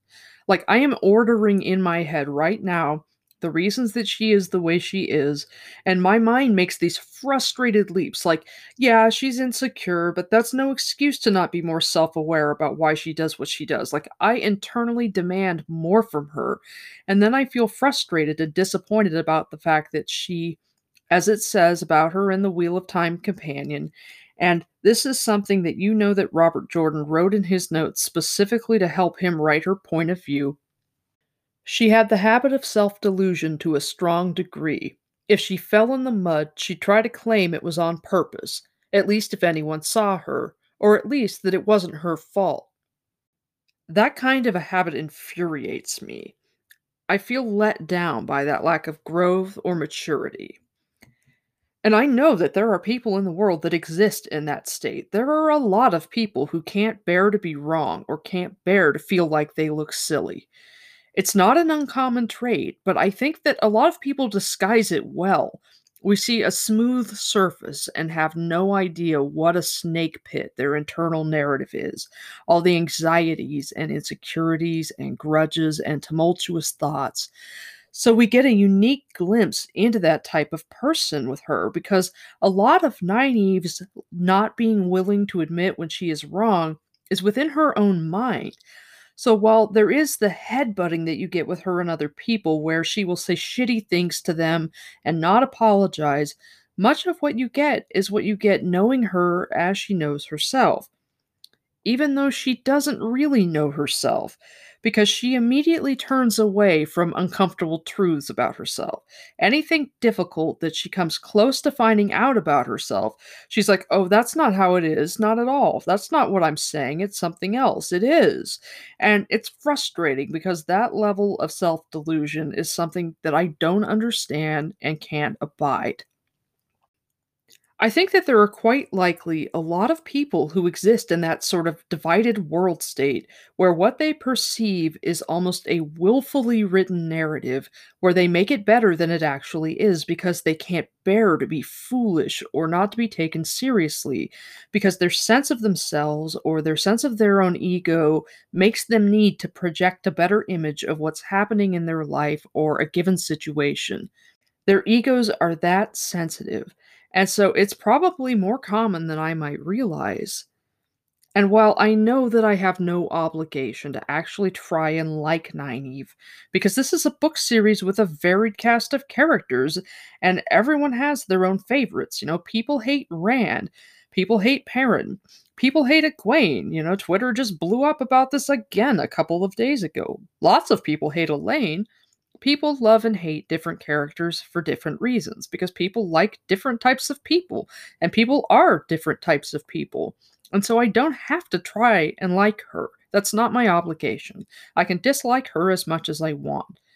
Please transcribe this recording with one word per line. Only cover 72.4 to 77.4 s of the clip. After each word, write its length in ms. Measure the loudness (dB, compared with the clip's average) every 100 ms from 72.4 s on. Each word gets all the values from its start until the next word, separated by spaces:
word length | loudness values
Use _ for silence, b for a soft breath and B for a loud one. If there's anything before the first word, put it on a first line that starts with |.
| 0
all 140 | 2
the 160 | 4 2
anxieties 960 | 0 -2 0 2 0 -2 -6 -8 -8
and 180 | -8 -6
insecurities 1000 | -6 -8 -12 -8 -2 0 0 -2 -4 -6 -8
and 180 | -10 -8
grudges 640 | -2 0 2 0 -2 -2
and 220 | -4 -6
tumultuous 720 | -4 0 0 0 -4 -6 -6
thoughts. 580 | -6 -4 -4 -6 -6 -12 B